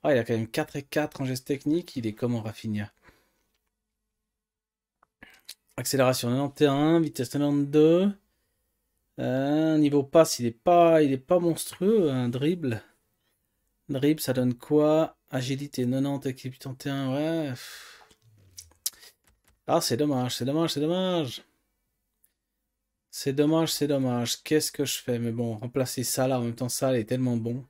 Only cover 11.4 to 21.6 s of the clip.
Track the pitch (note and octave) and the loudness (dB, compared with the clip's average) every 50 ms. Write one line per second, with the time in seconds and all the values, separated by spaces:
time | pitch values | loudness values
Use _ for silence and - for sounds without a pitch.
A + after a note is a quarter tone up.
11.4 | F3 E3+ D#3+ - - - - - F3+ G3 A3+ A3 F3+ D3 C3 B2+ B2 A#2+ A#2+ B2+ | 4 2 0 -2 -6 -12 -8 -2 0 2 2 4 2 2 2 0 -2 -2 -2 0
12.4 | C#3 D#3 F#3 F3 D#3+ B2+ A2 G#2 - _ _ _ _ _ _ _ _ _ _ _ | 0 -2 -2 -2 -4 -6 -6 -6 -8 _ _ _ _ _ _ _ _ _ _ _
13.4 | _ _ _ _ _ _ _ _ _ - C#3+ C3 C3+ C#3+ D#3 D#3 - - B2+ B2+ | _ _ _ _ _ _ _ _ _ -8 -4 0 2 2 0 0 -2 -4 -2 0
14.4 | B2+ B2 A#2+ - - - D3 D3+ D3+ D3+ D3+ D#3 E3 - - _ _ _ - C3 | 0 0 -2 -4 -4 0 2 4 4 4 4 2 2 0 -4 _ _ _ -6 -6
15.4 | B2+ B2+ C#3 C3+ C#3+ C#3+ - - B2+ A#2+ B2+ C3+ C3+ C#3 C#3 C3+ C3+ C#3 B2+ C3 | -4 -4 -6 -6 -8 -10 -4 -4 -2 -2 0 -2 -2 -2 -4 -4 -6 -6 -8 -8
16.4 | - D#3 C3 _ - C#3 B2+ C3 - D3 C#3 C#3 C#3 C3 C3 C#3+ D3+ D#3+ E3 E3 | -12 -14 -14 _ -14 -14 -14 -10 -8 -6 -6 -4 -4 -4 -2 -2 -2 -2 -4 -4
17.4 | D#3 C#3+ B2+ B2 - - - - - - - - - _ _ _ _ _ _ _ | -4 -6 -8 -10 -12 -18 -18 -20 -20 -20 -20 -20 -20 _ _ _ _ _ _ _
18.4 | _ _ _ - - _ _ _ _ - - _ - - _ _ _ _ _ _ | _ _ _ -20 -20 _ _ _ _ -14 -14 _ -20 -20 _ _ _ _ _ _
19.4 | _ _ _ _ _ - C3+ E3+ E3+ - C3 A#2 D3 D3 C#3 B2+ B2+ B2+ - - | _ _ _ _ _ 0 0 0 2 0 -2 0 0 0 0 -2 -2 -4 -4 -6
20.4 | B2 B2 C#3+ D#3 E3 D#3 - C#3+ D3 D#3 F3 F#3 F#3 F#3 F3+ E3+ D3+ B2 - - | -4 -4 -2 -2 -2 -2 -2 -2 -2 -2 -2 -2 -2 -2 -2 -2 -2 -4 -8 -12
21.4 | - _ _ _ | -18 _ _ _